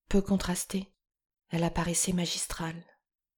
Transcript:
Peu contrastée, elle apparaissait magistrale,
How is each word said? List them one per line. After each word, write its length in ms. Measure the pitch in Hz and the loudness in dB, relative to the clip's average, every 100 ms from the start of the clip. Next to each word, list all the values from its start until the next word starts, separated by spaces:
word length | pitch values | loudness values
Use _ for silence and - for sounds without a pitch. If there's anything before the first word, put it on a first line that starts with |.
| - | 2
Peu 140 | 202 | 2
contrastée, 720 | 196 190 - 180 - 190 190 _ _ _ _ _ _ | 4 2 2 -2 -4 -6 -6 _ _ _ _ _ _
elle 140 | 165 | -2
apparaissait 500 | 170 165 170 170 - | 0 0 0 0 2
magistrale, 720 | 180 170 - - - 165 170 - _ _ _ _ | 0 0 -2 -4 -6 -6 -8 -14 _ _ _ _